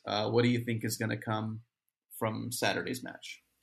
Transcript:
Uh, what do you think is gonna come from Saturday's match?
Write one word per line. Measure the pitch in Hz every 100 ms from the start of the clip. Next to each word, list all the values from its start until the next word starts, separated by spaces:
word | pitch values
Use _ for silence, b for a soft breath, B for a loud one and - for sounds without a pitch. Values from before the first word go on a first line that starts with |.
| -
Uh, | 104 113
what | 113
do | 123
you | 117
think | 120 113
is | 110 -
gonna | 110 107
come | - 107 110 110 - _ _ _ _ -
from | 113 110 110
Saturday's | - 104 90 - 123
match? | - - - - _ _